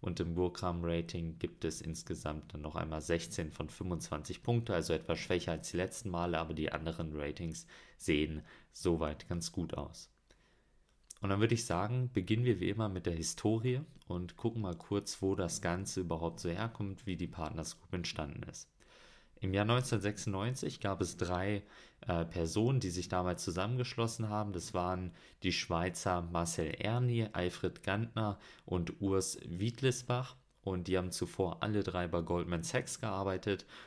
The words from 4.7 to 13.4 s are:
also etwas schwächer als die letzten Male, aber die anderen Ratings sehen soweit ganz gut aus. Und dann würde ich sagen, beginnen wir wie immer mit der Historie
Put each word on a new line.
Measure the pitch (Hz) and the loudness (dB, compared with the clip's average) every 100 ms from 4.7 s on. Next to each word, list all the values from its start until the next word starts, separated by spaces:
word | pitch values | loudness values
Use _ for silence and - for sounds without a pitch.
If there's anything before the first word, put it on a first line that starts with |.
also | 87 82 | 2 2
etwas | 80 - 82 | 0 2 -2
schwächer | - 90 87 | 2 2 2
als | 80 - | -2 -2
die | 87 | 0
letzten | 90 - 98 | 0 -2 -4
Male, | 87 87 82 | 0 2 0
aber | 82 | 0
die | 80 78 | 0 0
anderen | 76 80 82 82 | 0 -2 -4 -4
Ratings | 76 71 76 85 82 - - - - | -4 -4 -4 -4 -6 -10 -20 -20 -4
sehen | - 76 78 76 - - - | 4 4 4 0 -8 -16 -20
soweit | - 90 82 78 73 - | 0 2 4 2 -2 -4
ganz | 87 82 | -4 -2
gut | - 82 | -2 -2
aus. | 71 73 - - _ _ _ _ _ _ _ _ _ - - | -4 -6 -10 -18 _ _ _ _ _ _ _ _ _ -20 -2
Und | 98 | 2
dann | 98 | 4
würde | 110 | 6
ich | 117 - | 4 2
sagen, | 87 104 127 123 | 2 2 2 2
beginnen | 104 90 110 123 | 0 2 4 4
wir | 95 | 4
wie | 90 | 2
immer | 104 107 | 2 0
mit | 92 | 0
der | 87 | 0
Historie | 82 82 - | 0 -2 0